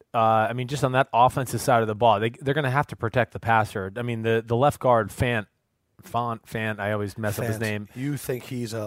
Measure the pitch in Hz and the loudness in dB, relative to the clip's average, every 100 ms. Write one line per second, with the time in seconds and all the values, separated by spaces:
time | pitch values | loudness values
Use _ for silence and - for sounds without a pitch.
0 | _ 123 113 110 110 120 123 139 135 127 | _ 2 4 4 2 -2 -4 -2 0 2
1 | 135 117 127 - 127 117 - 120 110 104 | 2 4 4 4 -4 -2 2 4 2 2
2 | 117 104 113 117 131 139 135 135 147 - | 4 4 0 -4 -4 -2 0 0 -2 -4
3 | 113 127 113 - 113 113 107 107 95 104 | -2 0 0 -2 2 2 2 -2 -6 -6
4 | 120 113 113 113 117 117 143 - 127 117 | -6 -2 0 0 0 2 2 2 2 2
5 | 101 - 127 117 98 _ _ _ _ - | 2 -2 -2 -2 -6 _ _ _ _ -20
6 | - 117 120 110 - 117 110 104 101 107 | -6 -4 -4 -6 -8 -6 -4 -4 -2 -2
7 | 101 104 107 104 120 110 110 104 104 120 | -4 -6 -4 -4 -4 -4 -4 -4 -8 -8
8 | 139 143 - 127 - 127 117 110 | -6 -6 -6 -8 -8 -8 -6 -8